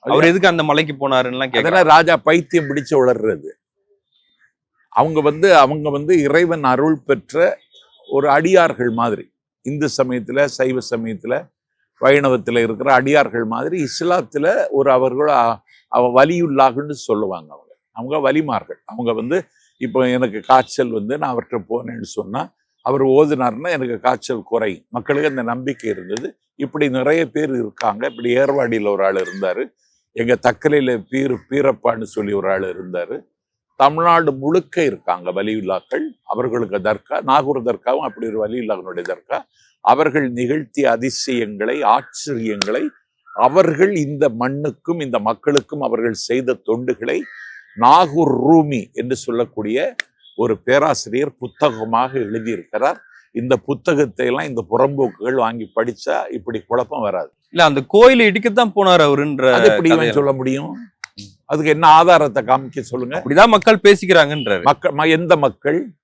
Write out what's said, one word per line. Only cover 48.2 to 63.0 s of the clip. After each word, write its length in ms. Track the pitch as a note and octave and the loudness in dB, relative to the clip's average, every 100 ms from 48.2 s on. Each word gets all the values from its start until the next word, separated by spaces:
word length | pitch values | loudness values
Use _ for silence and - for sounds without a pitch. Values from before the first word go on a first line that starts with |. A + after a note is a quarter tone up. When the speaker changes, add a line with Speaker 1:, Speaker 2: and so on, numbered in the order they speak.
| D#3 A#2+ - | 0 2 4
Speaker 1:
ரூமி 440 | E3 D3+ C3 F#2 | 4 4 -2 -6
என்று 240 | - A#2+ B2+ | -8 -6 -6
சொல்லக்கூடிய 800 | - A#2 A#2 - G#2 A#2 E3+ A#3+ - _ _ - | -4 -4 -4 -4 -4 -2 -4 -8 -16 _ _ -4
ஒரு 220 | A#2 A2 | -4 -2
பேராசிரியர் 760 | - C3+ D3+ C3 - A#2 C#3+ _ | 0 2 2 -2 -4 -4 -6 _
புத்தகமாக 840 | B2 _ D3 A2 A2 A2+ B2+ C3 | -16 _ -4 -2 -4 -2 -2 -4
எழுதியிருக்கிறார். 800 | G#2+ A2+ A2 G#2 E2 G#2+ C3 - _ _ _ | -6 -6 -8 -10 -8 -4 -4 -4 _ _ _
இந்த 240 | - A#2+ B2+ | -10 -2 -2
புத்தகத்தை 720 | - C#3+ - D3 C#3+ - B2 | -2 -8 -2 0 -2 -2 -4
எல்லாம் 200 | B2+ D#3 | -4 -6
இந்த 180 | A#2+ F#2+ | -8 -4
புறம்போக்குகள் 640 | A2+ C#3 C#3+ B2+ - A2+ | 0 0 0 -4 -4 -4
வாங்கி 360 | C3 A2+ A#2 G#2+ - | -2 -2 -4 -8 -4
படிச்சா 560 | A#2 G#2+ - D3+ - | -4 -6 -4 -4 -4
இப்படி 280 | A#2+ - A2 | -10 -8 -10
குழப்பம் 400 | - A#2 B2 D3 | -4 -4 -4 -6
வராது. 320 | G#2+ F#2 D2+ _ _ | -4 -4 -8 _ _
Speaker 2:
இல்ல, 140 | E3+ | 2
அந்த 180 | E3 C#3 C3 | 2 2 0
கோயிலை 380 | G3+ A#3+ C4 A3 | 8 8 8 4
இடிக்கத்தான் 460 | G3 A3+ G#3 A#3 G3 | 2 0 0 0 2
போனார் 240 | F#3+ F3+ | 4 6
அவருன்ற 520 | D3 C#3 D3 C#3 C3 | 6 4 0 0 2
Speaker 1:
அது 160 | B2 A2+ | 6 4
எப்படி 200 | G#2+ E3 | 4 2
இவன் 160 | E3 A#2+ | 2 2
Speaker 2:
கதையில. 60 | |
Speaker 1:
சொல்ல 200 | A#2 C#3+ | 0 0
முடியும்? 440 | C3+ C3 C3 D3+ C#4+ A#3 _ - - - _ | 0 -2 -4 -6 -14 -18 _ -20 -20 -20 _
அதுக்கு 260 | _ D3+ D#3 | _ -2 2
என்ன 160 | D3+ E3 | 4 8
ஆதாரத்தை 560 | D#3 E3+ F3 D3 A#2 | 8 8 6 4 -2
காமிக்க 380 | A2+ C3 C3+ C#3 | 0 -2 -2 -10
சொல்லுங்க? 380 | A#2 B2 | -8 -8